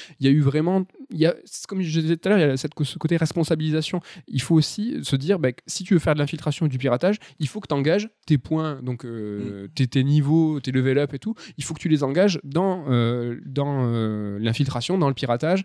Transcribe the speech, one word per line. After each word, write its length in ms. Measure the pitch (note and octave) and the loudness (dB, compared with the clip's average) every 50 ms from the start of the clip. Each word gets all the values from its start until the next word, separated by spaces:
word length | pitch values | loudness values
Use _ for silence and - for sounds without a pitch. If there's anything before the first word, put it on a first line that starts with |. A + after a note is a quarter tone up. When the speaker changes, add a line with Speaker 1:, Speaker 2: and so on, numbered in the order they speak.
| - - D3+ - | -18 -18 -6 0
Speaker 1:
Il 60 | C3 | 4
y 40 | C3+ | 4
a 20 | |
eu 100 | C#3 D3+ | 6 6
vraiment, 460 | C#3+ C3+ C3+ D3+ D#3 F3 F#3+ F#3+ F#3 - _ - C4+ - | 4 4 2 2 2 2 2 0 0 -2 _ -20 -16 -8
il 80 | - D#3 | -2 2
y 80 | D#3 | 2
a, 80 | E3+ - - - | 2 2 0 -6
c'est 240 | - - - - | -16 -16 -14 -12
comme 160 | - G3 F#3+ F#3 | -8 -4 -4 -2
je 160 | D#3+ D#3 E3 | 0 0 0
disais 180 | D#3 D#3 E3+ | 2 2 0
tout 100 | E3+ - | 0 2
à 40 | F#3+ | 2
l'heure, 80 | G#3 G3+ | 4 4
il 100 | D#3+ D3 | 4 4
y 20 | |
a 60 | C3 | 2
cette, 140 | C3 - C#3+ - - D3+ | 0 -2 -4 -4 -4 -4
ce 140 | - - | -4 -4
côté 180 | - - D#3 E3+ | -4 -2 0 0
responsabilisation. 840 | E3 E3 D3+ - F3 D#3 - E3 D#3 D#3 D#3 D3+ D#3 D#3 - - F3 - - - F3 - | 0 0 0 0 0 0 0 0 0 0 0 0 -2 -2 -2 -4 -6 -6 -8 -16 -20 -12
Il 140 | - - C3 | -6 -6 -4
faut 140 | - - E3 | 0 4 4
aussi 420 | D#3+ D3+ - - - G#3 A#3+ - D#3 D3 | 4 4 2 -2 -6 -4 -4 -4 -6 -4
se 120 | - C#3 | -2 -2
dire, 220 | C#3 C3+ E3 G3+ | 0 0 0 0
bah, 140 | F3 D3+ B2+ | 2 0 -2
que 100 | B2 - - | -2 -4 -10
si 160 | - - - F#3 | -10 -10 -6 0
tu 100 | - G3 | 2 2
veux 60 | E3 | 4
faire 160 | - E3+ D3+ | 4 2 2
de 40 | D3+ | 2
l'infiltration 460 | D3 C#3 - D#3 - D#3+ C#3+ - F3 | 0 -2 -4 -4 -4 -4 -2 0 0
et 40 | D3 | -2
du 100 | B2+ B2+ | 0 0
piratage, 400 | C3 C3+ A#2+ B2 - F#3 G#3 - - - - | 0 0 0 2 2 2 0 0 -4 -12 -8
il 100 | - D#3 | -6 -6
faut 120 | - - G#3+ | -6 -6 -6
que 80 | - | -6
t'engages 420 | - D#3 C#3 C3+ D3+ E3+ G#3 G#3 A3+ _ _ _ | -4 -2 0 2 2 2 0 0 -4 _ _ _
tes 140 | - D#3 C3+ | 0 0 2
points, 420 | - - D#3+ D#3+ D#3+ D#3 D3 C3 | 2 0 -2 -2 -2 -4 -6 -6
donc, 240 | B2+ B2+ B2 A#2+ - | -6 -6 -8 -6 -8
euh, 600 | A#2+ A#2 A2+ G#2+ G#2 G#2 G#2 - - G2+ G2 G2 | -10 -8 -8 -8 -6 -6 -6 -6 -8 -8 -10 -12
Speaker 2:
Mm. 40 | G2 - | -6 -2
Speaker 1:
tes, 100 | - C3+ | -2 -2
tes 180 | A#2+ - C3+ C3 | 0 2 2 2
niveaux, 560 | C#3 D3 D3+ C#3+ C#3 D#3 E3 D#3+ D#3 D#3 C#3+ | 4 4 4 4 4 4 4 4 2 0 -2
tes 100 | - C#3+ | -4 -2
level 260 | B2+ C3 B2+ C3 C3 | 0 0 2 2 2
up 160 | C#3 D3 C#3 C#3+ | 2 2 0 -4
et 60 | C3+ | -6
tout, 160 | - G#3+ A3 - - - - - | -6 -6 -8 -8 -10 -16 -12 -12
il 40 | C#3 | -10
faut 120 | - E3 | -10 -8
que 40 | - | -4
tu 100 | - F3 | -2 0
les 120 | D#3 C#3+ C#3+ | 2 2 2
engages 360 | C3+ C#3 E3+ G3 G#3 F3 D3+ - | 2 2 2 2 2 2 -2 -4
dans, 420 | C#3+ C3+ E3 F#3+ G3 F#3 F#3 D3+ C#3+ | -4 -2 0 0 0 0 -2 0 0
euh, 500 | B2+ A#2+ A#2 A#2 A#2+ B2 A#2+ A#2+ A#2+ - - | 2 2 2 2 0 -2 -4 -6 -6 -8 -10
dans, 400 | C#3+ C3 C#3 C#3+ C#3+ C#3+ C3+ B2+ | -8 -4 -2 -2 0 0 0 0
euh, 540 | A#2 A#2 A2+ A2 A2 G#2+ G#2+ G#2 G#2 G2+ G2+ | 0 0 0 0 -2 -2 -4 -6 -6 -4 -2
l'infiltration, 580 | A2 A2+ A#2 - C#3+ C#3 - C#3+ - - F3+ | -2 0 0 0 0 0 -2 -4 -2 -2 0
dans 120 | F#3+ D#3 C#3 | 2 2 0
le 40 | C3+ | 0
piratage. 500 | - - A#2+ A#2+ A#2+ - D#3+ F3+ F#3+ | -2 -2 -2 -2 0 0 0 0 0